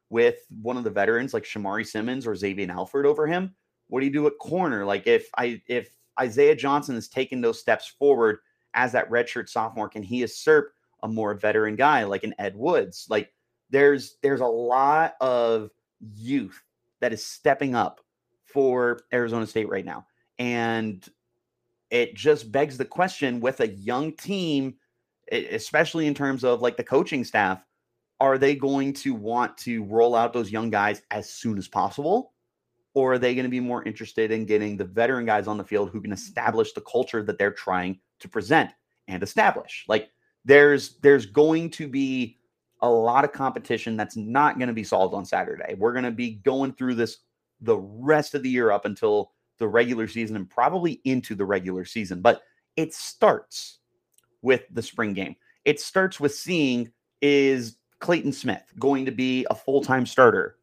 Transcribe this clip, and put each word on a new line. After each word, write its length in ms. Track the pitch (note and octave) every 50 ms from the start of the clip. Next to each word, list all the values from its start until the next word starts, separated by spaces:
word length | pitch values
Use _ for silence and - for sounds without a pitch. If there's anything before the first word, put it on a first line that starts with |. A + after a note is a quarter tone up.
| _ _
with 300 | G#2+ A#2 A#2 A#2+ A#2+ - - _ - A2+
one 140 | G#2+ A#2 B2
of 80 | B2 A#2+
the 60 | G#2+
veterans 440 | F#2+ G2+ G2 G#2+ A2+ A#2 C3 C3 -
like 100 | A2 -
Shamari 440 | - - G#2+ G2+ F#2+ G2+ A2 A2+ A2+
Simmons 400 | - A2 G#2+ B2 B2+ C3+ C3 A#2
or 80 | G#2
Xavier 360 | F2+ G2+ G2 G2 G2 G2 F2+
Alford 340 | F2 F2+ - - - C#3 C#3+
over 200 | C#3+ D3 D3+ D#3
him? 300 | D3+ E3+ F3+ F#3+ F#3 - _ _ _ _ _ _ _
What 140 | A#2 B2+
do 60 | C3+ C#3
you 40 |
do 160 | C#3 D3+ D3 D3
at 100 | C#3+ -
corner? 440 | - - D#3 F#3 F3+ D#3 A#2+ G#2 G2
Like, 240 | G2+ G2+ G2 F#2+ A#2
if 220 | A#2 G#2+ A2 - - -
I, 240 | B2 B2 A#2 G#2+ - -
if 280 | B2 B2 A2+ - _ _ _ _ _ -
Isaiah 360 | C3 B2 G#2 C3 C#3+ D3 D#3
Johnson 400 | A#2+ C3 C#3 C#3 D3 C#3 C#3 B2
is 120 | A2+ - -
taking 340 | - C3+ C3 - C3 B2+
those 180 | A#2+ A#2 A2+ -
steps 280 | - B2 A2 - - -
forward 500 | - _ C#3 C#3+ C#3 A#2+ A2+ A2 G#2+ - _ _ _ _ _ _ -
as 180 | A#2 B2+ B2
that 180 | A#2+ B2 - -
redshirt 380 | A2+ A#2+ A#2+ - - A#2+ G#2 -
sophomore, 400 | - A#2+ A2 A2+ - A#2 G#2 G2+
can 120 | - G#2+
he 200 | G#2 F#2+ A#2+ B2
usurp 520 | A#2+ A2+ - - - D#3 D#3 D3+ C#3+ - - _ _ _ _ _ -
a 40 | A2
more 260 | A2 A2 A2 G2+ G#2
veteran 420 | G2 - G#2+ G#2 A2 G#2+ G#2+ G#2+
guy 280 | G2 C3 D3 D3+ B2+ A2
like 200 | G2 G2 F#2+ -
an 100 | A2 - -
Ed 160 | G2+ G2 F#2+
Woods? 500 | G#2 B2 E3+ E3+ C3+ G2 F#2 - - - -
Like, 220 | A2 G#2+ - - _ _ _ _ _ _ _ _
there's, 480 | B2+ C#3 C#3+ C#3+ C#3+ C3 - - - _ -
there's 180 | C#3 C#3 A#2+
a 40 | B2+
lot 720 | A#2+ A2+ A#2 A#2+ A#2+ B2 C3 C3+ C#3 D3+ D#3+ E3 - - -
of 480 | C3 C3 B2 A#2+ A#2 A#2 A2+ A2 G#2+ G#2 - _ _ _ _ _ - A2 G#2
youth 440 | G#2 A2 B2 C#3+ C3+ G#2+ F#2 - - _ _ _ _ _ _ _ _
that 120 | - A#2+ A2+
is 100 | G#2+ -
stepping 520 | - - - - D3+ C#3 - C#3+ C3+ B2
up 240 | A#2 G2 - - - _ _ _ _ _ _ _ _ _
for 560 | _ - C#3 C3+ C3 B2 B2+ B2 A#2+ A#2+ - - _
Arizona 360 | - B2 A#2+ A2+ A#2 A#2 A2 G#2+
State 200 | - A2+ G#2+ G#2
right 180 | G2 G2 F#2
now. 200 | F#2 C#2+ - - _ _ _ _ _ _ -
And 640 | B2 B2 A#2+ A#2 A#2 A2+ A2+ A2+ A2 G#2+ G2+ F#2 - - _ _ _ _ _ _ _ _ _ _ _ _ _ _ _ _
it 260 | A2+ B2 A#2+ A#2 G#2+
just 360 | G2 G#2+ D3+ D3+ D3 A#2 A2
begs 260 | G#2 C3+ D3+ D3 C3 B2
the 80 | B2
question 540 | - - - F3+ F#3 - - C#3+ C3 A#2+ A#2+
with 220 | A2+ B2+ C3+ -
a 80 | B2 G#2+
young 440 | F#2+ G2 G2 A2 B2 C3 D3+ D#3+ D3+
team, 600 | - - - G3+ F#3+ F3+ D#3+ D3 C#3 C3+ C3 - - _ _ _ _ _ _ _ _ _ -
e-, 160 | - A#2 D2+ -
especially 580 | G#2 A2 - - - D3+ E3 D#3 - E3 D#3
in 80 | D3+ C#3
terms 300 | C#3 C#3+ C#3 C3+ B2+ B2+
of, 180 | B2+ B2 A#2
like, 160 | B2 A#2+ A#2 -
the 60 | A2+
coaching 400 | - B2+ C#3+ F#3 F3+ D#3+ C3 A2+
staff, 420 | - - A2 G2+ F#2 F#2+ F#2 - _ _ _ _ _ _ _ _ _ _ _
are 180 | C3+ C#3 C3+ B2+
they 180 | C#3+ C#3+ D3
going 380 | C3+ C#3 C#3 C#3 C#3 C3+ C#3 C3+
to 220 | - - C#3 B2+
want 420 | A2 G#2 A2 A#2 A#2+ A#2+ - - -
to 260 | - B2 A#2 A2+ G#2+
roll 280 | G2+ G#2+ A2+ A#2 A#2+ A#2+
out 200 | A2+ A#2 A#2 A#2
those 180 | A#2+ A2+ F#2+
young 180 | G#2 A2 A#2 A2+
guys 320 | G#2 G2+ G2+ G#2+ G#2+ - - _
as 180 | A2 G#2+ G2+ -
soon 300 | - - - A#2 G#2+ G2
as 100 | F#2 -
possible? 640 | - G#2 F#2 G2 - - C#3+ D#3+ G3 B3 C4+ - _ _ _ _ _ _ _ _ _ _ _ _ _
Or 200 | C#3 C3 C3 B2+
are 40 | B2
they 160 | B2+ B2 B2+
gonna 160 | B2+ B2+ B2+
be 100 | B2 B2+
more 240 | B2 B2 A#2+ A#2 -
interested 480 | A2 A2 - A2+ A2 - A2+ A2+ G#2+
in 140 | A2 A2 A2
getting 320 | G2 G#2+ G#2+ G#2 G#2+ G#2 G2
the 80 | G2
veteran 400 | F2+ F#2 A2 A2+ B2 C3 B2 A#2
guys 220 | A2+ G#2+ G#2 G2 G#2+
on 100 | G#2+ G#2
the 60 | F#2+
field 260 | - G#2 G2+ G2+ F#2
who 100 | - G#2+
can 120 | F#2+ G2+
establish 640 | G2+ F#2 - - - A#2+ A#2 A2 A2 A2+ A2 - -
the 80 | -
culture 420 | - - - A#2 B2+ - - A2+ G#2
that 160 | G#2 F#2+ -
they're 120 | G2 G#2
trying 480 | G2+ - - G2 F2+ F2+ F2+ F#2 F#2+ - _ _ _ _
to 100 | - -
present 400 | - A2+ F2+ G2+ D#3 D#3 A#2+ F#2 - _ _ _ _ _ _ -
and 160 | F#2 F2+ G2
establish? 600 | F#2+ - A3 G#3+ G3 - - - - - - - -
Like, 240 | A2 G#2+ - - _ _ _ _ _ _ _
there's, 540 | A2+ C#3+ C#3+ C#3+ D3 C#3+ C3+ - - - _
there's 260 | - C#3 C#3+ C3 A2+
going 460 | G2 G2+ D3 D3+ D#3+ D#3+ E3 E3 D#3+
to 160 | - - D#3 C#3
be 500 | B2 C#3 C3+ C3 C3 B2+ B2 A2+ - _ _ _ _ _ _ _ _ _
a 80 | - B2
lot 340 | A#2 A2+ A2 A#2 A#2+ C3+ D3
of 80 | C#3+
competition 640 | - - C#3 C3 A#2+ A#2+ - - A#2+ A2 - A#2+ A2 A2
that's 180 | G#2 - -
not 440 | A2+ G#2 A2 A#2+ C#3 D3+ D3 - C3
gonna 140 | B2+ B2 A2+
be 100 | A2+ G2+
solved 320 | - G#2+ F#2 F#2+ F#2 F#2+
on 100 | G2+ F2+
Saturday. 480 | - - F#2+ F2+ - - - E2+ E2 F2+
We're 180 | F#2+ G#2 A#2 A#2+
gonna 180 | B2+ B2+ B2
be 240 | A2+ A2 B2 A#2 A2
going 380 | G#2 G2 C#3 C3 C3+ C3+ C3 B2+
through 200 | - C3 B2+ B2
this 240 | A2+ A#2 A2 - - _ _ _ _ _ _ _ _
the 160 | - A2+ A2+ G2
rest 580 | F#2+ G2 G#2 A2+ B2+ C#3+ - D#3 D3 - -
of 80 | C#3+ B2+
the 60 | C3
year 220 | B2+ B2 A#2+ A2
up 120 | G2+ G#2 -
until 480 | G#2 G2+ - A#2 G#2+ G#2 G#2 G2 - _ _ _ _ _ _
the 100 | A2+ G#2+
regular 380 | G#2 A#2 A#2+ B2 B2+ A2+ A2+
season 300 | G#2+ - A#2 A2+ G#2+ A2
and 140 | G#2 F#2 F#2
probably 500 | _ A#2+ B2 C#3+ F3 F#3 F3 E3+ C#3+ - _
into 280 | C3 C3 B2 A#2+ - A2+
the 120 | F#2+ G2+
regular 400 | F#2+ G2+ F#2+ F2+ F#2 F#2 F#2 F2+
season. 360 | - - A2+ G#2 F2 F#2 F2+
But 200 | F2+ A#2+ - - - _ _ _ _ _ _
it 180 | D#3+ D#3+ D#3 -
starts 840 | - - - - - A3+ G#3 - - - _ - - - - - _ _ _ _ _ _ _ _ _ _ _ _ _
with 240 | - B2 C3 A#2 - _
the 100 | - A#2
spring 320 | A2 - - - A2+ G#2 G2
game. 240 | G2 F#2 - - - _ _ _ _ _
It 160 | C#3+ D3 D3
starts 400 | - - - F#3+ F#3 F#3+ F#3 -
with 160 | C#3+ C#3+ -
seeing, 560 | - - - F#3 E3 D3 C3 B2 A#2+ A#2 A#2 _ _ _ _ _ _
is 560 | C#3+ C#3+ C#3+ C#3+ C#3 C3+ C3+ B2+ A#2+ A2+ - _ _ _ _ _
Clayton 340 | - - F3+ D#3+ - C#3+ C3
Smith 320 | - - B2 G2 - - _ _ -
going 280 | C3 C#3 C#3 C3 C3+
to 60 | C3
be 360 | A#2 A#2 C3 B2+ B2+ B2+ B2 -
a 60 | A2
full-time 500 | - - - C3+ C#3 - - C3 C3 B2
starter 520 | - - - B2+ A#2 G2+ F#2+ - - - _